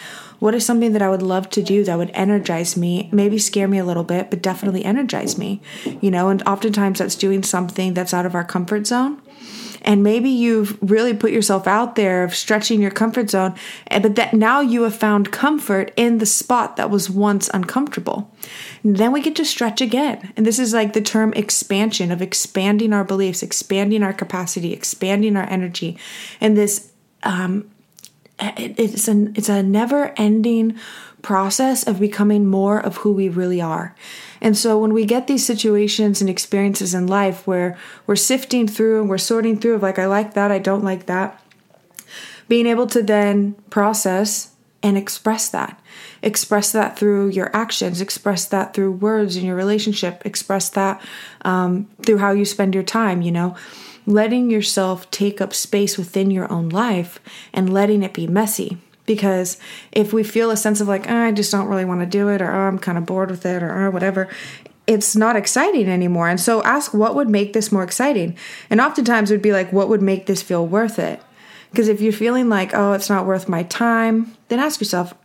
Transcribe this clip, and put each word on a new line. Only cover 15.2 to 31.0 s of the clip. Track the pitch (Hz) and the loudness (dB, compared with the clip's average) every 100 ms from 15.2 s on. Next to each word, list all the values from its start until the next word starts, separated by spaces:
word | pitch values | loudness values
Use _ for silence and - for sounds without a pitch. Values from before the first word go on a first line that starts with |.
| 202 | 0
comfort | - 285 302 - 196 202 - | 0 0 0 0 -2 0 0
in | 233 233 | 2 2
the | 214 | 0
spot | - - 247 - - | -2 0 0 0 -4
that | - | 0
was | 202 180 | 0 0
once | 190 208 202 - | 0 2 2 0
uncomfortable. | 190 180 254 294 - 175 - 208 - - - - - | -4 -2 -2 -2 -4 -6 -6 -8 -14 -16 -16 -16 -2
And | 208 196 | 0 2
then | 233 | 2
we | 285 | 2
get | 302 311 | 0 -2
to | 320 | -2
stretch | - 233 220 | -2 -2 -2
again. | 254 240 294 - 190 - | -2 0 0 -4 -10 0
And | 220 | 2
this | 226 | 2
is, | 240 | 2
like, | 226 208 | 2 2
the | 214 | 0
term | 208 220 220 | 0 2 2
expansion, | 220 208 - - 196 220 - 175 | 0 -2 -4 0 0 0 0 -2
of | 175 | -2
expanding | 185 - - 190 190 208 220 | -4 -4 -4 -2 2 2 2
our | 208 190 | 2 0
beliefs, | 196 196 180 | 0 0 -2
expanding | 180 - - 196 202 214 | -6 -6 -2 0 2 2
our | 196 | 0
capacity, | 196 190 185 175 190 170 | -2 -6 -6 -6 -4 -6
expanding | - - - 190 202 214 202 | -6 -8 -4 -2 2 2 0
our | - | 0
energy. | 185 180 175 170 175 - - - - | -4 -4 -6 -8 -10 -14 -16 -18 -2
And | 214 208 | 2 4
this, | 202 - - _ _ _ | 2 -2 -8 _ _ _
um, | - 180 185 196 208 _ _ _ - _ _ - | -4 -2 -2 -4 -6 _ _ _ -20 _ _ -10
it, | 208 - 233 208 | -8 -8 -8 -2
it's | 220 214 - | -2 0 2
an, | 208 208 208 | 2 2 -2
it's | 214 | 0
a | 202 | 0
never-ending | 190 202 233 285 285 - 208 220 226 226 226 220 - - | 2 2 2 0 0 0 2 2 2 2 0 -2 -12 -20